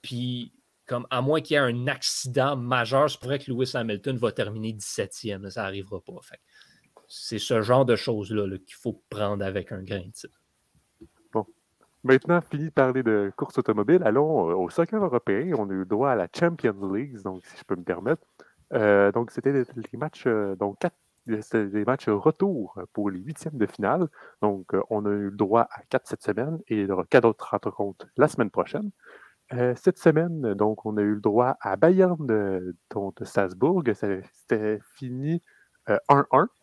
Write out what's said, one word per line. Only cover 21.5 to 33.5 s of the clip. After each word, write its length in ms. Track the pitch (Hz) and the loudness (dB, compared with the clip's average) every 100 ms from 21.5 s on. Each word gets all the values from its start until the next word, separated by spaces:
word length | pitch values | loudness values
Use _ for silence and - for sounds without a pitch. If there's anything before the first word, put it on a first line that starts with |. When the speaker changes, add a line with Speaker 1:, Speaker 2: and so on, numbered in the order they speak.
| 117 101 | -2 0
Speaker 2:
des 180 | 104 107 | -2 0
matchs 240 | 127 - | 0 0
retour 680 | 104 156 - 196 160 95 - 90 | 2 2 2 0 0 -6 -10 -10
pour 180 | - 101 | -4 -4
les 100 | 92 | -4
huitièmes 380 | 107 160 160 147 | -10 -10 -10 -2
de 80 | 104 | -2
finale. 440 | - 101 151 170 - - _ | 0 0 0 0 -6 -20 _
Donc, 320 | 107 98 92 | -2 -2 -2
euh, 80 | 98 - | -2 0
on 160 | 107 104 | -2 0
a 60 | |
eu 180 | 104 101 | -2 -2
le 80 | 101 | -2
droit 240 | 101 113 117 | 2 2 2
à 100 | - - | -4 -4
quatre 160 | 131 - | -4 -4
cette 180 | - | -8
semaine 360 | - 101 135 160 - | -4 -2 -2 -4 -4
et 140 | 110 | -2
il 60 | 98 | 0
y 40 | |
aura 140 | 92 85 | -2 4
quatre 180 | 135 | 6
autres 280 | 117 107 - | 6 2 -4
rencontres 540 | 104 - - 101 95 - - | -4 -4 -4 -6 -6 -14 2
la 100 | 147 | 2
semaine 220 | - 107 | 2 -2
prochaine. 420 | - 90 - 208 - - - - _ _ | 0 -2 -2 -6 -10 -20 -20 -20 _ _
Euh, 200 | 123 123 120 | -2 0 2
cette 200 | - - | 0 4
semaine, 580 | 170 156 170 160 123 98 | 4 4 0 -2 -2 2
donc, 300 | 104 107 107 | 0 0 -4
on 120 | 107 | 0
a 40 | |
eu 120 | 104 | 0
le 80 | 107 | 2
droit 340 | 107 107 123 139 | 2 4 2 0
à 160 | - 98 | -4 2
Bayern 400 | 160 185 185 165 143 | 4 6 4 2 0
de, 480 | 110 101 95 92 85 _ | 0 0 -2 -6 -12 _
donc, 220 | - 98 - | -6 -6 -8
de 80 | |
Salzbourg. 580 | 98 - 95 | -6 -2 -2